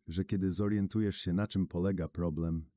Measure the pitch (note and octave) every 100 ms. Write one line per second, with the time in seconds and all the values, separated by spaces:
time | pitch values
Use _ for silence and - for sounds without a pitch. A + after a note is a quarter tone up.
0 | - E2 F#2 G2+ F#2+ F2 G#2 G#2 F#2+ A2
1 | G#2 - F#2 F2+ G#2 G2 F2+ F2 F#2+ F#2
2 | E2 - F2 D#2 E2 E2 D#2+